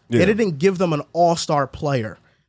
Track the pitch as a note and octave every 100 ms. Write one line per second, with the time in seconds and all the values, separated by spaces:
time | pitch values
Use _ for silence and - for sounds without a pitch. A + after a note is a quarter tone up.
0 | - A#2 F#3 A3 G#3 C#3 F#3 F3+ F3+ D3
1 | - E3 F3 E3 - D3 C3+ - D3+ C3+
2 | G#2+ - _ _